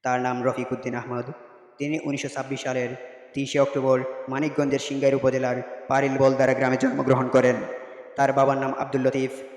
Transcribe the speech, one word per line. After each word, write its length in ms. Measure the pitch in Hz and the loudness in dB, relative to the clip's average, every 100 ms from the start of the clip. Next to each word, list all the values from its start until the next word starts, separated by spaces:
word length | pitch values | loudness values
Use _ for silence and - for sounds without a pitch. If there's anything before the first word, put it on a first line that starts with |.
| 127 | 0
তার 140 | 127 127 | 0 0
নাম 100 | 123 123 | 0 -2
রফিক 220 | 123 123 123 | -2 -6 -6
উদ্দিন 200 | 127 120 | -6 -6
আহমদ। 260 | 127 123 120 160 - - - _ | -6 -8 -8 -14 -20 -20 -20 _
তিনি 160 | 143 156 - | -4 -4 -4
উনিশশো 220 | 139 143 143 | -6 -6 -8
ছাব্বিশ 240 | 131 135 135 | -8 -6 -4
সালের 240 | 127 123 127 - - - | -2 -4 -6 -14 -18 -10
তিরিশে 260 | 135 135 143 139 | -6 -2 2 2
অক্টোবর 320 | 143 131 127 127 - 131 | 2 2 2 2 -8 -6
মানিকগঞ্জের 540 | 135 151 143 143 135 - | -4 -2 0 0 0 -2
সিংগাইর 300 | 139 139 135 | 0 2 4
উপজেলার 380 | 131 131 131 123 - - - | 2 2 -2 -2 -6 -14 0
পারিল 240 | 135 139 135 | 2 2 4
বলদারা 320 | 135 131 135 127 | 4 6 2 4
গ্রামে 180 | 131 131 | 2 2
জন্মগ্রহণ 440 | 254 143 131 131 127 131 | 0 0 2 2 6 4
করেন। 220 | 127 117 - - - - - - | 4 2 -4 -10 -14 -18 -14 0
তার 120 | 139 135 | 2 4
বাবার 200 | 135 135 | 2 2
নাম 80 | 135 135 | -2 -4
আব্দুল 200 | 135 139 131 | -2 0 0
লতিফ 260 | 135 131 - - | 0 -4 -6 -16